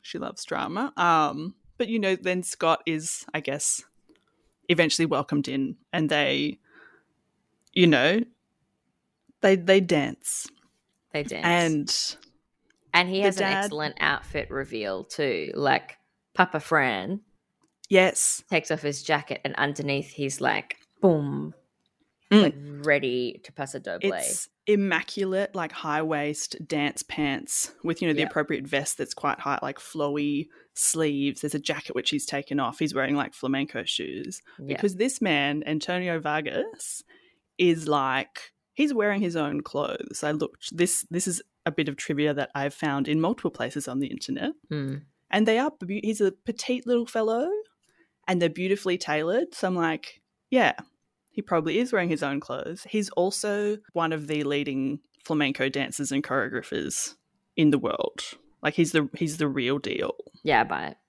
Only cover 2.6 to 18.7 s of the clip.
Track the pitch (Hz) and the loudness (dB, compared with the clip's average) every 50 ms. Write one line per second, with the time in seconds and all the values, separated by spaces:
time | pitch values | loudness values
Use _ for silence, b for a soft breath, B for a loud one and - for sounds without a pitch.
2.6 | - 165 160 - - 165 160 156 160 165 - - - - - 160 139 - 156 147 | 4 4 4 4 2 -2 -2 -2 -2 -6 -8 -8 -10 -6 -6 -4 -4 -4 -4 -2
3.6 | - - - - - _ _ _ _ _ _ _ _ _ _ _ _ _ _ _ | -2 -2 -2 -4 -6 _ _ _ _ _ _ _ _ _ _ _ _ _ _ _
4.6 | _ - 175 160 170 151 - - 165 151 156 139 147 - 143 147 139 135 135 139 | _ 2 4 4 6 4 4 2 2 2 2 0 0 2 0 0 0 0 -2 -2
5.6 | 135 - - _ _ _ - 175 156 147 156 147 143 135 135 139 147 147 - _ | -2 -2 -4 _ _ _ -2 0 0 2 2 2 2 2 2 0 0 -2 -4 _
6.6 | b b b b b b b b b b b _ _ _ _ _ _ _ _ _ | b b b b b b b b b b b _ _ _ _ _ _ _ _ _
7.6 | _ _ _ 180 180 170 151 123 127 156 190 226 233 - _ _ _ _ _ _ | _ _ _ 6 8 8 8 8 6 6 4 2 0 -2 _ _ _ _ _ _
8.6 | _ _ _ _ _ _ _ _ _ _ _ _ _ _ _ _ - 196 196 185 | _ _ _ _ _ _ _ _ _ _ _ _ _ _ _ _ 6 6 6 6
9.6 | 170 185 190 196 190 175 170 151 139 - - _ - - - - - - _ _ | 6 6 6 6 6 4 2 2 2 -2 -6 _ -6 -6 -4 -4 -6 -10 _ _
10.6 | _ _ _ _ _ _ _ _ _ _ - 151 143 127 - 80 - 170 175 175 | _ _ _ _ _ _ _ _ _ _ -6 -6 -4 -4 -6 -2 2 2 4 4
11.6 | 170 165 156 147 143 - - - - - - - - _ _ _ _ _ _ _ | 4 4 2 0 0 0 -2 -2 -2 -4 -6 -10 -18 _ _ _ _ _ _ _
12.6 | _ _ _ _ _ _ - 175 180 180 190 190 202 196 190 196 196 196 196 190 | _ _ _ _ _ _ 4 4 4 4 2 2 2 2 2 2 0 0 2 0
13.6 | 202 208 156 151 151 147 - - 151 147 143 - - - - 151 - - - 135 | 0 -2 -2 -2 -4 -4 -2 0 2 2 2 0 -4 -6 -6 -6 -6 -4 -6 -6
14.6 | 135 - 123 110 104 98 95 92 101 _ - - 147 135 104 82 78 - - - | -6 -6 -6 -6 -4 -4 -4 -6 -8 _ -4 -2 0 0 0 -2 -4 -6 -4 0
15.6 | 143 135 131 - - - - _ _ _ _ _ _ _ _ - 180 175 - 151 | 2 4 4 2 0 -6 -20 _ _ _ _ _ _ _ _ 2 2 4 2 -6
16.6 | - - 165 151 135 127 107 95 92 107 190 208 _ _ _ _ _ _ _ _ | 0 2 4 4 4 4 0 -2 -2 -4 -6 -6 _ _ _ _ _ _ _ _
17.6 | _ _ _ _ - _ 196 185 185 185 - - - - - - _ _ 190 160 | _ _ _ _ -2 _ 6 6 6 6 2 2 0 0 0 -2 _ _ 0 0
18.6 | 160 - | 2 0